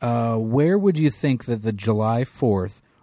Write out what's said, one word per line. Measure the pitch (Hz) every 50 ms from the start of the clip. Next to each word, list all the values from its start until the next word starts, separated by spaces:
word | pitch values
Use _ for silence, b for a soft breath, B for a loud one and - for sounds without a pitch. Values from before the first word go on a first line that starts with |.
uh, | - 120 117 117 117 117 113
where | 113 113 113 117 139 147 170 190
would | 208 196 202 170 151
you | 156 147
think | - - - 143 131 117 -
that | - 117 110
the | 107 113
July | 107 98 98 113 107 107 107 110 113 120 131
fourth | - - - 143 117 101 95 90 95 - - b b b b